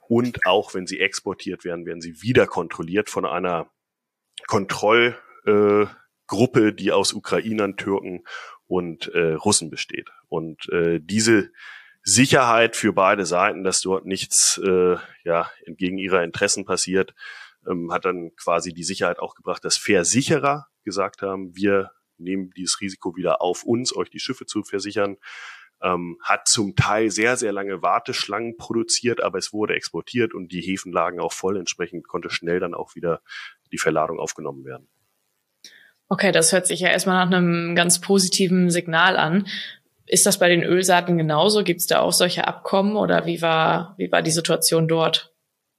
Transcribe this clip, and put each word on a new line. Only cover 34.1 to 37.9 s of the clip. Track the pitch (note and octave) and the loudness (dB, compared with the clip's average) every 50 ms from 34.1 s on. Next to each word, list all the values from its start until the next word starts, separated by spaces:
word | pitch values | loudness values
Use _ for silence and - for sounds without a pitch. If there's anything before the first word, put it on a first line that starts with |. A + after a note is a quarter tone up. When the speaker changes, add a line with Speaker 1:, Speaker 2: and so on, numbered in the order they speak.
| E2 - | -4 -6
Speaker 1:
aufgenommen | D#2 D#2 - - D#2 C#2+ C#2 C2+ C2 | -8 -8 -8 -8 -8 -10 -10 -10 -12
werden. | C2 C2 B1+ C2 _ _ _ _ _ _ _ _ _ _ _ _ _ _ _ _ - - - _ _ _ _ _ - | -14 -14 -16 _ _ _ _ _ _ _ _ _ _ _ _ _ _ _ _ _ -20 -20 -20 _ _ _ _ _ -6
Speaker 2:
Okay, | F#3+ - - F#3+ | -2 2 2 2
das | - D#3+ E3 - | 4 4 4 4
hört | G3 F#3 F3+ - | 2 2 2 0
sich | F3 E3 | -2 0
ja | F#3 E3+ | 2 2
erstmal | - F3+ - F#3+ F#3 F#3 F#3 | 2 2 2 2 2 2 2
nach | F3 F#3 | 4 4
einem | F3+ F3 F3 E3+ E3+ E3+ E3+ F3 | 4 4 4 2 0 0 0 2
ganz | F3 F3 F3 | 2 4 2